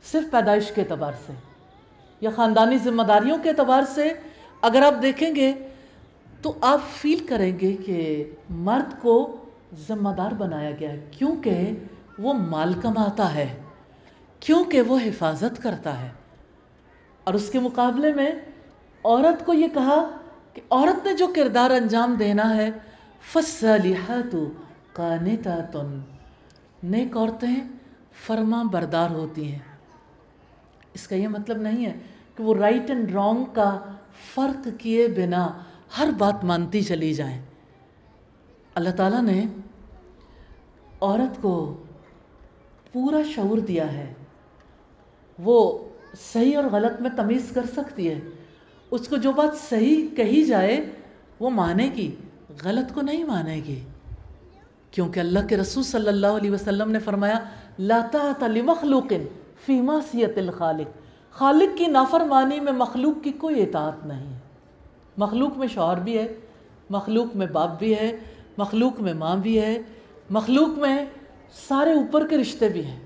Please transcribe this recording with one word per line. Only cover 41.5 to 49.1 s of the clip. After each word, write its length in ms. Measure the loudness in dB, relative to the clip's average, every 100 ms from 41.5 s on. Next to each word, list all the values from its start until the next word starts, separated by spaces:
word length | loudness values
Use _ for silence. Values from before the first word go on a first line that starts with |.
| -2 -4 -10 -16 -20 -20 -20 _ -20 -20 _ _ _ -12
पूरा 280 | -4 0 0 -2
शऊर 340 | -2 0 0
दिया 240 | 0 -2 -2
है, 280 | -6 -10 -16 -20 -20 _ _ -20 -20 _ _ -20 _ _ -6
वो 180 | 4 6 6 0 -10 -20 -20 -20
सही 380 | -8 2 2 4
और 140 | 2
गलत 280 | 2 0 -2
में 140 | -6 -2
तमीज़ 380 | 0 0 -2
कर 120 | -4 -4
सकती 380 | -6 -8 -4 -4
है। 140 | -4 -10 -18 -20 -20 -20 -20 _
उसको 260 | -8 -2